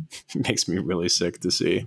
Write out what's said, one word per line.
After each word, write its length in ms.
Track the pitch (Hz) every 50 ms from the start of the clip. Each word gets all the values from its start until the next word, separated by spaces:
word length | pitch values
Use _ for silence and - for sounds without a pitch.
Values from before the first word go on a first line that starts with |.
| 156 - - - - - -
It 140 | - 123 -
makes 180 | 120 - - -
me 100 | 85 95
really 300 | 90 85 92 85 87 87
sick 320 | - - 87 87 - -
to 100 | - 90
see, 360 | - - - 85 90 - -